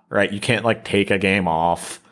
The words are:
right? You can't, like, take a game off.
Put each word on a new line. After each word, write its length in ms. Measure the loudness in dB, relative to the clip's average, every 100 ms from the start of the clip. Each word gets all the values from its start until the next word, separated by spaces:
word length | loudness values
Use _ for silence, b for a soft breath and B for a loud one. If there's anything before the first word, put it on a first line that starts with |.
| -4
right? 220 | 0 0
You 80 | -2
can't, 240 | -2 0
like, 200 | 0 -2
take 260 | 0 0 2
a 80 | 2
game 300 | 2 2 0
off. 520 | 0 0 0 -6 -14 b